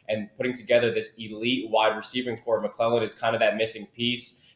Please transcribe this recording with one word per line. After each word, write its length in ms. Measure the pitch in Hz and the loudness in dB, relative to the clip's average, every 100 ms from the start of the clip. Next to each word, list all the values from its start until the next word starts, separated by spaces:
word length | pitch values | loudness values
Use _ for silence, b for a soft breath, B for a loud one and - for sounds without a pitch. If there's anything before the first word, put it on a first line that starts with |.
| - | -4
and 200 | 110 104 - | -4 -4 -4
putting 180 | 127 | -4
together 380 | 123 107 120 117 | -4 4 4 4
this 220 | 107 - - | 0 -4 -8
elite 540 | 110 107 120 127 110 | -12 -4 -2 -2 0
wide 260 | 110 110 107 | 2 2 2
receiving 400 | - 127 123 110 | -4 -6 -4 -4
core. 220 | - 107 | 0 0
McClellan 440 | 104 - 117 120 | 0 -2 0 2
is 100 | 110 | 0
kind 200 | - 117 113 | -2 -2 2
of 40 | |
that 160 | 110 104 | 2 2
missing 300 | 110 113 101 | -2 -4 -12
piece. 460 | - 120 120 - b b | -4 -2 -2 -6 b b